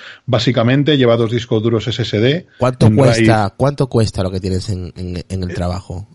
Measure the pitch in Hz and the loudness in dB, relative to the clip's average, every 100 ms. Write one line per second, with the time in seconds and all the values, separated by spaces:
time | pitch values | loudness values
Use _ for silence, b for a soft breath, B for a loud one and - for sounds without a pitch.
0 | B B B 117 139 123 117 139 143 143 | B B B 0 0 2 2 2 2 2
1 | 120 117 110 117 - 110 113 113 - 101 | 4 2 0 -2 -2 -2 0 -2 -2 -6
2 | 107 104 123 170 - b 123 127 110 107 | -2 0 0 0 -6 b -2 4 4 6
3 | 117 113 113 110 98 - 131 - 131 117 | 4 4 4 4 0 -2 -2 0 -2 0
4 | 107 - 92 95 95 92 107 92 87 - | 0 -2 -4 -4 -4 -4 -4 -6 -8 -10
5 | 90 90 - 95 87 90 87 90 - 92 | -8 -8 -8 -6 -6 -4 -4 -6 -10 -14
6 | 104 | -14